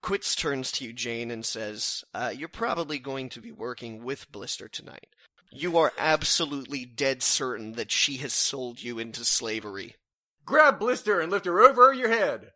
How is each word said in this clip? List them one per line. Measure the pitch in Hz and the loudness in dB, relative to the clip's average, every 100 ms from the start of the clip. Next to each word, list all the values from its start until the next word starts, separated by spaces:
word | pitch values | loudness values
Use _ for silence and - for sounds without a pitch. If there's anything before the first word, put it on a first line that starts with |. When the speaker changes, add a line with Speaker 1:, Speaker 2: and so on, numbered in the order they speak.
Speaker 1:
Quits | - 196 - | -2 -2 -2
turns | - 160 139 127 | -2 -2 -2 -4
to | - | -6
you, | 120 | -8
Jane, | 120 117 117 117 | -8 -6 -4 -6
and | 117 | -6
says, | 113 113 107 104 - - - | -6 -6 -6 -6 -6 -6 -8
"Uh, | - 120 110 | -6 -6 -6
you're | 185 | -10
probably | - 226 185 156 151 | -6 -4 -2 -4 -6
going | 131 135 131 | -6 -6 -8
to | 123 | -12
be | 113 | -16
working | 107 117 120 117 110 | -10 -8 -8 -10 -10
with | 120 139 - | -8 -8 -10
Blister | 107 95 - 95 | -14 -10 -10 -10
tonight. | - - - - _ - _ _ | -14 -14 -20 -20 _ -20 _ _
You | 131 165 165 | -8 0 4
are | 156 - | 4 2
absolutely | 151 156 151 - 160 139 131 139 | 2 2 2 0 0 -4 -6 -10
dead | 123 113 139 131 | -10 -2 -2 0
certain | - - 135 113 107 | 0 0 0 -4 -8
that | 113 107 | -8 -4
she | - - 135 | 0 0 -2
has | 135 | -4
sold | - - 143 123 120 | -2 -2 -2 -8 -8
you | 123 117 | -8 -6
into | 113 113 | -6 -4
slavery." | 117 - 117 110 107 98 90 - _ _ _ _ | -2 -2 -2 -4 -6 -10 -12 -16 _ _ _ _
Speaker 2:
Grab | - 180 302 214 | 0 6 6 6
Blister | 220 240 214 196 | 0 -2 0 0
and | 165 | 2
lift | 196 185 | -2 0
her | 175 | 8
over | 247 240 247 | 8 10 8
your | 262 240 | 8 0
head. | 226 185 117 - | 2 2 0 -8